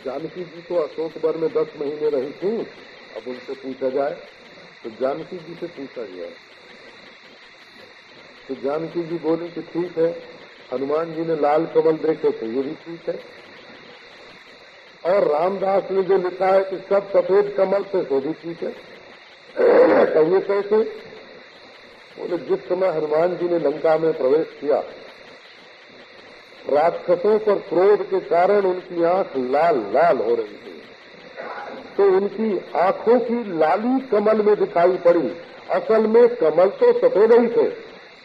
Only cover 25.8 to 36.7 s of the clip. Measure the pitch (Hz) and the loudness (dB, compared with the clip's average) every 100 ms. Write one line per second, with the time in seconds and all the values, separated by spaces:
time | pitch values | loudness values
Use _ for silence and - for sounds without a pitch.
25.8 | - - - - - - - - - 143 | -20 -20 -20 -20 -20 -20 -20 -16 -2 0
26.8 | 165 170 - 175 208 214 208 196 - 165 | 0 -2 -2 0 2 0 2 -2 0 2
27.8 | 196 202 190 190 - 165 185 202 190 180 | 4 4 2 -4 0 2 4 2 0 -2
28.8 | 180 175 170 180 185 135 127 139 170 147 | -6 -2 0 0 -2 -4 -2 2 2 0
29.8 | 101 113 170 139 110 117 104 101 - 82 | 0 2 2 2 0 -2 -2 -10 -18 -18
30.8 | - - - - - - - - - - | -20 -20 -20 -20 -20 -16 -14 -14 -14 -16
31.8 | - - 196 190 202 - 220 190 - - | -10 2 4 4 2 -2 -2 -2 -4 0
32.8 | 180 175 208 247 - 233 208 165 156 185 | 0 0 2 2 2 -4 -4 0 2 2
33.8 | 233 262 - 208 214 220 208 208 190 170 | 0 -2 0 0 2 2 4 2 2 2
34.8 | 175 180 170 175 131 - - - - 180 | 2 4 4 4 2 -6 -16 -16 -4 -4
35.8 | 180 220 220 226 240 240 - 165 190 | 0 2 4 6 6 4 2 4 2